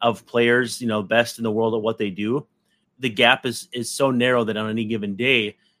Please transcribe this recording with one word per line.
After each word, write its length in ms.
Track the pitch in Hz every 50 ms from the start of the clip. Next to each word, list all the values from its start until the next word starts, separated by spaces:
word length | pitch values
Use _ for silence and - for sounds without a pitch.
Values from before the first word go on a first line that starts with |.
of 240 | - 120 110 92 -
players, 540 | _ - 120 120 120 120 123 127 113 - -
you 60 | 123
know, 160 | 117 110 107 101
best 360 | 90 110 117 117 117 - -
in 60 | 117
the 60 | 110
world 240 | 107 110 113 113 110
at 80 | 113 107
what 160 | 113 113 -
they 100 | 110 101
do, 380 | 92 92 104 107 123 147 147 - _ _ _ _ _ _ _ _ _ _
the 100 | 127 131
gap 340 | 110 98 120 117 127 135 -
is, 240 | 131 110 - - - -
is 180 | 123 117 -
so 200 | - - 139 135
narrow 340 | 127 120 120 127 127 120 117
that 120 | 107 107
on 140 | 107 107 110
any 140 | 107 113 113
given 320 | 104 117 107 101 101 98
day, 400 | 95 120 131 135 120 107 104 - _ _ _ _ _